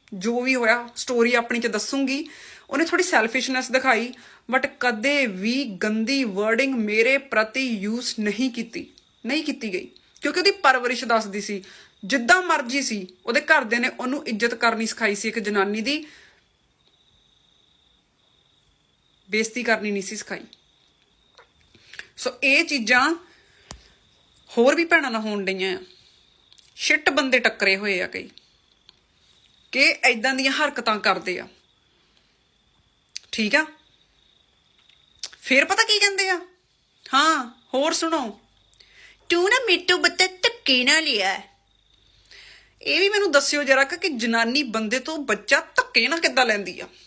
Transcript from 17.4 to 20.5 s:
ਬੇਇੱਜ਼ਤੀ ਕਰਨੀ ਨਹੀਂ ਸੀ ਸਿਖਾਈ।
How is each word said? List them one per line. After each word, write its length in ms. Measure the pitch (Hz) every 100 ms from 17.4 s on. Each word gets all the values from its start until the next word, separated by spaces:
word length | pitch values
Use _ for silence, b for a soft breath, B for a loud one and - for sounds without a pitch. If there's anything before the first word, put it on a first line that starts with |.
| _ _ _ _ _ _ _ _ _ _ _ _ _ _ _ _ _ _ -
ਬੇਇੱਜ਼ਤੀ 320 | 214 220 247
ਕਰਨੀ 280 | 233 214 208
ਨਹੀਂ 120 | 202
ਸੀ 140 | 190 214
ਸਿਖਾਈ। 240 | - 196 -